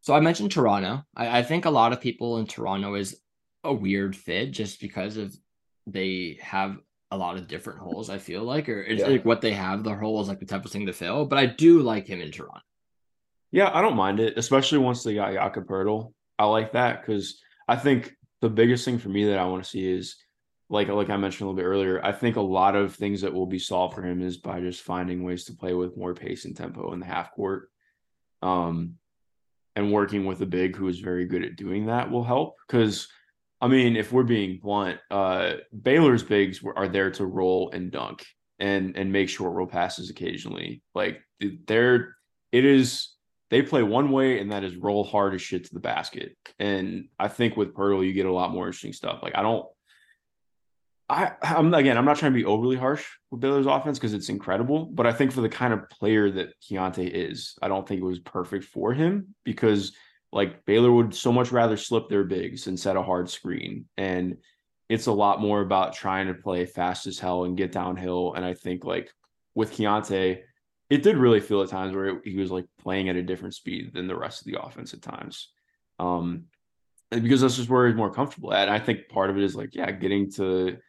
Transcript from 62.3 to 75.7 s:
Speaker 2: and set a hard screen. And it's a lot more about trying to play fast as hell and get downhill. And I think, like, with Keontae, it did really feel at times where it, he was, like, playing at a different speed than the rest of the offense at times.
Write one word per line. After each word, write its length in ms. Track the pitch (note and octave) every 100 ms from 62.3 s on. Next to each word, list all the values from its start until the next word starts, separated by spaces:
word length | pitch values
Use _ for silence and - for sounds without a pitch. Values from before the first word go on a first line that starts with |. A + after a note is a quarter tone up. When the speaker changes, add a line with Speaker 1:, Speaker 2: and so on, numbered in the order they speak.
| F#2 F#2 A#2+ -
Speaker 2:
and 120 | F#2
set 160 | G2 F#2
a 60 |
hard 280 | F#2 F2+ F2+
screen. 560 | - - D#2+ - - A#2 -
And 400 | F#2+ F2+ F2+ F2 _ _ _ _ _
it's 200 | A2 A#2
a 40 |
lot 300 | G2+ G2+ G2
more 200 | G#2 G#2
about 320 | F#2+ F#2+ F#2
trying 340 | - G2 F#2+ F#2+
to 60 |
play 320 | F2+ G2+ F2+ F2+
fast 420 | - F2+ F#2 -
as 100 | F2+
hell 280 | F#2 F2+ F2+
and 120 | F#2
get 140 | F#2
downhill. 600 | F#2+ F2+ F#2 F2+ F2+ F2+ D#2+
And 100 | F2+
I 80 |
think, 320 | F2+ F#2 F2+ F2
like, 260 | F2 F2 _ _ _ _ -
with 180 | A2
Keontae, 680 | - G#2+ G#2+ G#2+ G2 F#2 F#2 - _ _ _ _
it 140 | C#3+
did 140 | E3 E3+
really 220 | B2 A2
feel 220 | G2+ G2+
at 80 | F#2
times 260 | F#2+ F#2 F#2+
where 100 | F#2+
it, 140 | F#2 G#2+
he 120 | F#2+
was, 140 | F#2+
like, 140 | F#2 F2 _
playing 300 | - F#2+ F#2+
at 60 | F2+
a 80 |
different 320 | F2+ F#2 F#2+ -
speed 360 | - F2+ -
than 140 | - F#2
the 100 | F2
rest 240 | - -
of 100 | -
the 100 | -
offense 320 | - - -
at 80 | -
times. 480 | - - - - - _ _